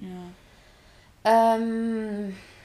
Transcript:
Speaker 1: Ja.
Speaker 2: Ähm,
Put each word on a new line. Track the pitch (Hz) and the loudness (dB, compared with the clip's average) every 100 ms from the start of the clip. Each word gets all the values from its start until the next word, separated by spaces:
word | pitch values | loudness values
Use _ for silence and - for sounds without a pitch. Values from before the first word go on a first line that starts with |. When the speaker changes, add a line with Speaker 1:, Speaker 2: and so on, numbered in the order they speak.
Speaker 1:
Ja. | 185 180 180 185 - - _ _ - - _ _ 214 226 226 226 | -14 -14 -16 -20 -20 -20 _ _ -20 -20 _ _ 2 4 6 2
Speaker 2:
Ähm, | 226 226 226 220 214 208 202 190 - - | 0 -2 -2 -2 -4 -6 -8 -10 -16 -20